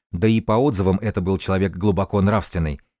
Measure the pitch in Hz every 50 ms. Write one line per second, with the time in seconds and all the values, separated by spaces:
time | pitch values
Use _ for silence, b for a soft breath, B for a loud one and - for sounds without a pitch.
0 | _ _ - 87 95 110 113 113 110 - 107 117 135 147 117 98 98 92 92 95
1 | - 107 95 104 90 92 95 90 - - 95 95 98 95 80 90 92 107 95 90
2 | 98 - - 101 95 101 104 104 90 - - 90 82 76 71 69 _ _ _ _